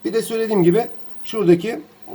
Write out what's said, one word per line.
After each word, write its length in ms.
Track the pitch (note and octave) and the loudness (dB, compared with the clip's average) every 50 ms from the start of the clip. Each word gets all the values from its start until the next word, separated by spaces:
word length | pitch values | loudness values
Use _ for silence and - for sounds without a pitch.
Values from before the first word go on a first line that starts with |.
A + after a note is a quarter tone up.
| - | -8
Bir 80 | E3 F#3+ | -4 -4
de 100 | A3+ - | -4 -4
söylediğim 400 | - A3+ A3+ A3+ G#3+ G#3+ G3+ E3+ | -4 -4 -6 -4 -2 0 2 4
gibi 240 | E3+ F3 A3 A#3+ A#3 - - - - - - - | 4 4 2 0 -2 -8 -18 -20 -20 -20 -20 -18
şuradaki 560 | - - A3+ F#3+ E3+ F3 E3+ - A3 A#3 - - - - _ - - - | -12 -6 -2 2 4 2 2 2 -4 -8 -8 -12 -18 -20 _ -18 -10 -6